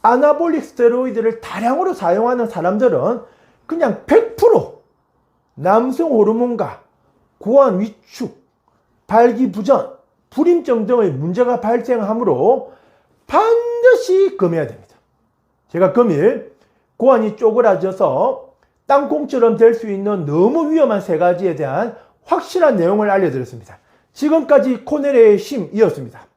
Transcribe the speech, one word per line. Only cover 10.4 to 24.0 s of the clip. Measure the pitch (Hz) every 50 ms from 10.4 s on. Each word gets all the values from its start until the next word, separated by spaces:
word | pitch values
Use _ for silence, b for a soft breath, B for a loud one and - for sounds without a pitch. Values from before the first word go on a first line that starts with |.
| 302 349 349 339 262 - 247 226 214
등의 | 190 247 240 220 180 143
문제가 | 127 147 170 180 185 247 247 247 240
발생하므로 | 233 214 233 240 233 247 254 226 208 196 220 233 240 196 143 123 143 202 262 240 - B B B B B B B B B B B _
반드시 | _ - 320 427 453 466 466 466 480 480 480 466 508 494 - - - 359 381 392 381 - -
금해야 | 190 175 165 165 147
됩니다. | 131 107 - - _ _ _ _ _ _ _ _ _ _ _ _ _ _ _ _ _
제가 | _ 165 185 180 -
금일 | 240 240 226 165 143 156 220 277 240 - - _ _ _ _ _ _ _ _ _
고환이 | _ 226 262 262 233 220 208 208
쪼그라져서 | - 247 220 214 240 233 226 190 170 165 190 185 - 208 156 127 135 190 254 - - - - _ _ _ _ _ _ _
땅콩처럼 | _ 277 285 285 - 302 302 294 - - 254 233 233 214
될 | - 226 226 233
수 | 226 226 220
있는 | 202 196 196 208 208 190 160
너무 | 143 147 160 180 220 277 339 330 294
위험한 | 311 320 294 247 220 202
세 | 185 - 175 156
가지에 | 175 175 180 175 190 185 160
대한 | 135 147 135 131 160 214 233 226 B B B B B _
확실한 | - 330 349 - - - 370 339 302 254
내용을 | 196 170 170 196 208 214 208
알려드렸습니다. | 196 196 190 165 131 135 123 - - 113 98 _ - _ _ _ _ _